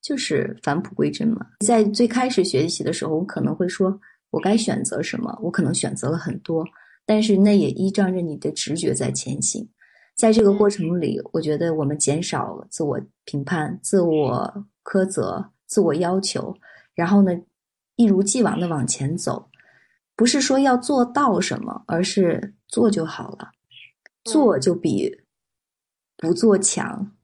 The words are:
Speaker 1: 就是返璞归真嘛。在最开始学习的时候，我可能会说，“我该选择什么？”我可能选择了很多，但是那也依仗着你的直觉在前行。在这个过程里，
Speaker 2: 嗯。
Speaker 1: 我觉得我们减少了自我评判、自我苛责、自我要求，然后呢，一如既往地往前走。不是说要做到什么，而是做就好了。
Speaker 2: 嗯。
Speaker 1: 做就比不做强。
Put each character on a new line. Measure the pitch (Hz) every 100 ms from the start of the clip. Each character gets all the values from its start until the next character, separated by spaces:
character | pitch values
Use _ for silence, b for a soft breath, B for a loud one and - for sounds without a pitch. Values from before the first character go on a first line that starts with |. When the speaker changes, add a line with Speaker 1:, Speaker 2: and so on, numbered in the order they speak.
Speaker 1:
就 | - 285
是 | - 151 - -
返 | - 151
璞 | -
归 | - 147
真 | 147 -
嘛。 | - - _
在 | 208 233
最 | 214 208 233
开 | 240 254
始 | 254
学 | 180 131 165
习 | -
的 | 151
时 | 165 -
候， |
我 | 156
可 | 185 -
能 | 139
会 | 151 180
说 | - 185 196 b b _
，“我 | 165
该 | 185 220
选 | 220 -
择 | - 110
什 | 170 -
么？” | - -
我 | 170
可 | 175
能 | 151
选 | 131 -
择 | 139 -
了 | 165
很 | - -
多， | - 165 165 b b b -
但 | 214
是 | 220 190
那 | 208 202
也 | 147
依 | 127 190
仗 | 190 190
着 | 185
你 | 175 143
的 | 151
直 | 151 - 160
觉 | -
在 | - 131
前 | 131 - 135
行。 | - - - _ b b b -
在 | 226
这 | 220
个 | 208
过 | 202 208
程 | 202 160 175
里， | 156 -
Speaker 2:
嗯。 | -
Speaker 1:
我 | 165
觉 | 160 175
得 | 170
我 | 156
们 | 139 147
减 | - 151
少 | 175 147 -
了 | - -
自 | -
我 | 156 - - _
评 | - 143
判、 | 139 175 151 185
自 | - 196
我 | 170 156 139 123 - 202 202 _
苛 | - 196 190
责、 | 185 92 90 202 _ _
自 | -
我 | 175
要 | 151 175 185
求， | 196 - - - b b b
然 | - 170
后 | 202
呢， | 196 175 - _ _ _ _ -
一 |
如 | 233 190
既 | 196 254
往 | 202 -
地 | 175
往 | 156 123
前 | - 135 170
走。 | - - - b b b b b _ -
不 | 240
是 | 285
说 | 262 262
要 | 269 247
做 | 247 277
到 | 247 262 285 180
什 | 185 -
么， | - - -
而 | 165
是 | 185 - 180 160 - - _
做 | - 233
就 | 208 160
好 | - -
了。 | - - _ _ B B _ _ _
Speaker 2:
嗯。 |
Speaker 1:
做 | - 311 262 151
就 | 139
比 | 170 165 104 67 - _ _ _ _ _ _ _ _ _ _
不 | 165
做 | 170 226 196
强。 | - - - - 202 _